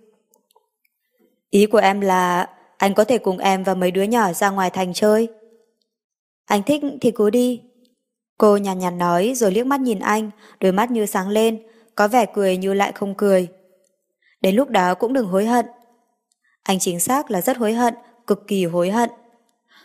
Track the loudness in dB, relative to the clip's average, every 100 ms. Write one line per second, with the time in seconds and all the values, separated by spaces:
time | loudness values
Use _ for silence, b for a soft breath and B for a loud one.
0 | _ _ _ _ _ _ _ _ _ _
1 | _ _ _ _ _ 4 4 4 4 2
2 | 0 0 0 -2 -4 -12 _ -2 0 2
3 | 2 0 -2 -2 0 0 -2 -2 0 0
4 | 0 0 0 0 -2 0 -2 -2 -6 0
5 | 2 2 0 -8 -20 _ _ _ _ _
6 | _ _ _ _ -4 -2 0 -2 -4 -2
7 | -2 0 0 2 0 -4 -12 _ _ _
8 | _ _ _ 2 2 4 0 -4 -4 -2
9 | 0 0 0 0 0 0 0 -2 -2 -2
10 | -2 -2 -4 b b -4 0 0 0 -2
11 | -2 -4 -2 0 0 -2 b b b -2
12 | 2 2 0 0 0 0 -2 -2 -2 -4
13 | -8 -2 2 2 0 -10 _ _ _ _
14 | _ _ _ _ 0 2 2 2 2 0
15 | -2 -2 -2 -2 0 0 -2 -10 _ _
16 | _ _ _ _ _ _ -4 -2 -2 -4
17 | -2 -2 -2 -4 -2 -2 -2 0 -2 -2
18 | b _ -4 -4 -4 -4 -2 -2 -2 0
19 | -2 -6 _ _ _ _ b b